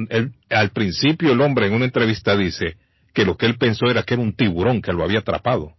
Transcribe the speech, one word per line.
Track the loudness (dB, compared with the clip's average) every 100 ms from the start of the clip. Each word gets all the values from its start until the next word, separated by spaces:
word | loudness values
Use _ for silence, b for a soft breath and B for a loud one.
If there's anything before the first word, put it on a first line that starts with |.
| -4
él, | -2 -4 -8 -4
al | 0 0
principio | 0 -4 0 0 2 2
el | 4
hombre | 2 2 0
en |
una | 0 0
entrevista | 0 0 0 0 0
dice | 0 -4 -8 -8 _ _ _
que | 0 0
lo | 2
que | 0
él | 2
pensó | 0 2 0
era | 0
que | -2 -2
era |
un | -2 0
tiburón | 0 2 0 0
que | -2
lo | -2
había | 0 -2
atrapado. | -2 -4 -2 -2 -4